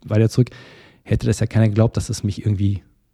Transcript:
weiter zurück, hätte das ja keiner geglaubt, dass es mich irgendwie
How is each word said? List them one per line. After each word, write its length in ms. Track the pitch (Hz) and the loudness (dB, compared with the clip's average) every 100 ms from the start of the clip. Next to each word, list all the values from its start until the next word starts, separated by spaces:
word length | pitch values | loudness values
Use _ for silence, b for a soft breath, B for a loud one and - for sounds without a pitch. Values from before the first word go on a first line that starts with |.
| - | -2
weiter 240 | 107 113 | 2 2
zurück, 220 | - 123 B B B B B | 2 0 B B B B B
hätte 240 | - 107 117 | -4 -2 0
das 140 | 104 | -2
ja 40 | 101 | -2
keiner 220 | 110 113 | 0 2
geglaubt, 300 | 104 113 - | 2 0 0
dass 120 | - | -6
es 140 | 113 | -4
mich 220 | 104 - 107 | -6 -4 -2
irgendwie 360 | 98 101 98 - _ _ | 0 -2 -2 -10 _ _